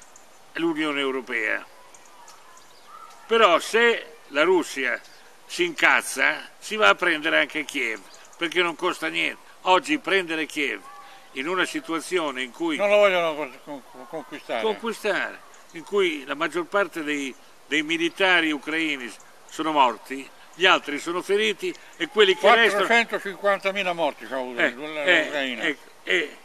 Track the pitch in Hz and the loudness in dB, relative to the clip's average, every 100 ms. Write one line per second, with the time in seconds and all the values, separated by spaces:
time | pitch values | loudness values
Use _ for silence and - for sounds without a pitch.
0 | - - - - - 156 165 151 156 143 | -20 -20 -20 -20 -16 -4 -2 0 -2 -2
1 | 135 135 117 117 107 104 - - - - | -2 -4 -4 -4 -2 -4 -6 -20 -20 -20
2 | - - - - - - - - - - | -20 -20 -20 -20 -20 -20 -20 -20 -20 -20
3 | - - - 226 208 160 - 226 233 220 | -20 -18 -2 6 6 6 2 2 4 2
4 | - - - 139 165 185 143 139 127 113 | -4 -20 -6 2 4 4 2 -4 -4 -4
5 | - - - - - - 175 151 165 131 | -8 -20 -20 -20 -12 -4 -4 2 4 4
6 | - - 139 151 - - - 214 208 196 | 0 0 0 0 -8 -16 -8 4 4 6
7 | 180 156 156 156 147 156 151 143 120 107 | 2 0 2 2 2 -4 -6 -4 -4 -6
8 | - - - - 170 165 175 156 180 - | -12 -20 -20 -8 -4 0 -2 0 -4 -4
9 | 160 165 156 120 - - 185 185 143 151 | -6 -4 -4 -6 -16 -8 2 2 4 -4
10 | - 190 170 160 151 151 135 104 - - | 0 -2 0 -6 -6 -4 -4 -4 -12 -20
11 | - - - 135 143 185 165 156 147 165 | -20 -20 -16 -10 -6 -2 -2 -4 -6 -8
12 | - 180 151 127 127 113 165 143 202 208 | -4 -4 -4 -6 -8 -6 -4 0 2 6
13 | 202 180 165 147 139 131 - 139 - 127 | 4 4 0 -2 -8 -10 -14 -14 -14 -20
14 | 131 160 135 147 - 123 156 196 226 208 | -14 -12 -12 -16 -8 -4 -2 -4 -6 -6
15 | 214 170 110 - - - - 170 147 202 | -2 -2 -2 -8 -20 -20 -18 -18 -4 0
16 | 180 151 135 143 165 165 160 202 185 170 | 0 -2 -8 -4 -4 -4 -2 0 0 -4
17 | 147 147 139 113 - - - 147 151 165 | -4 -4 -6 -10 -20 -20 -4 -2 0 -2
18 | 170 - 190 180 160 147 156 160 160 139 | -2 2 4 4 2 -2 -4 -4 -2 -4
19 | 120 - - - - - 156 151 127 110 | -8 -14 -20 -20 -18 -6 -2 4 4 2
20 | - 135 127 - - - 180 160 139 143 | -10 -12 -12 -18 -20 0 4 4 2 -6
21 | 170 175 165 202 214 196 185 - - - | -4 -6 -2 0 0 -2 -6 -8 -16 -10
22 | 160 214 202 185 196 233 220 202 180 233 | -6 2 4 6 6 6 4 2 2 2
23 | 226 185 196 175 196 196 196 196 185 170 | 2 -4 -6 -4 0 0 -2 -4 -4 -2
24 | 151 - 110 131 127 120 151 123 151 156 | -2 -4 -8 -6 -6 0 -2 -2 -10 -6
25 | 147 170 147 147 131 117 160 139 - - | 2 2 2 -2 -4 -4 -4 -6 -12 -16
26 | - 180 143 - | -2 -2 -2 -10